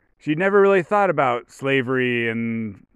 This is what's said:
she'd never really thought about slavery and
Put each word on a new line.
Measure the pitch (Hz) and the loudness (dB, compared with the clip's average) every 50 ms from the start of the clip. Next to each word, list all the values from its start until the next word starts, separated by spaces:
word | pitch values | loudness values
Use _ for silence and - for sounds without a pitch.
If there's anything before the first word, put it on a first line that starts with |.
| _ _ _ _ | _ _ _ _
she'd | - 147 156 151 | -6 -4 -2 0
never | 190 196 196 208 | 0 2 4 4
really | 196 196 196 190 165 | 4 4 4 2 0
thought | - 208 208 202 185 | 0 0 0 0 0
about | 165 143 143 127 120 120 - - | 0 0 0 0 0 -2 -6 -12
slavery | - - 135 135 135 135 123 120 131 127 127 123 120 120 117 117 | -14 -8 -4 0 0 0 0 0 -2 -2 0 0 -2 -2 -2 -2
and | 113 117 117 117 113 113 113 107 98 - _ _ _ | -4 -4 -4 -6 -6 -6 -8 -8 -12 -14 _ _ _